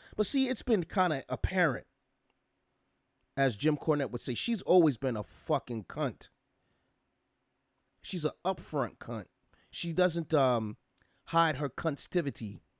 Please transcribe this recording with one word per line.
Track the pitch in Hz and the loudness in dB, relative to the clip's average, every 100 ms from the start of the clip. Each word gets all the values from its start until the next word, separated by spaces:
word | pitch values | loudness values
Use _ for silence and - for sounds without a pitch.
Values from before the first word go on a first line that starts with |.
| - - | -8 -2
But | |
see, | 208 277 262 | 2 2 0
it's | 254 | -2
been | - 214 | 0 0
kinda | 165 202 185 143 - | 2 0 2 0 -4
apparent, | 127 - 185 165 123 - _ _ _ _ _ _ _ _ _ _ _ _ _ _ - | -4 -2 2 2 0 -8 _ _ _ _ _ _ _ _ _ _ _ _ _ _ -2
as | 135 104 | 0 2
Jim | 143 147 | 0 0
Cornette | - 147 127 | 0 0 -2
would | 117 | -4
say, | - | -4
she's | 120 - 220 | -4 -2 -2
always | - 180 160 123 | 4 6 6 4
been | 135 110 | -2 -4
a | |
fucking | 104 - - 147 - 117 | -6 -8 -2 -2 -2 -8
cunt. | 98 - 143 104 - _ _ _ _ _ _ _ _ _ _ _ _ _ _ _ _ _ | -6 -4 -4 -4 -14 _ _ _ _ _ _ _ _ _ _ _ _ _ _ _ _ _
She's | - 180 | -8 -4
an | 147 - | -4 -4
upfront | 185 190 - 151 117 - | -4 -4 -4 -2 -2 -4
cunt. | - 117 - _ _ _ _ | -8 -8 -8 _ _ _ _
She | - 170 | -8 -4
doesn't, | 165 180 165 160 | 2 2 2 0
um, | 151 131 120 107 110 _ _ _ _ | 4 4 2 0 -8 _ _ _ _
hide | - 165 165 139 | -2 2 2 2
her | 143 | -4
cuntstivity. | - 165 139 - 180 143 - 107 98 _ _ | -4 -4 -2 -2 -2 -2 -4 -8 -10 _ _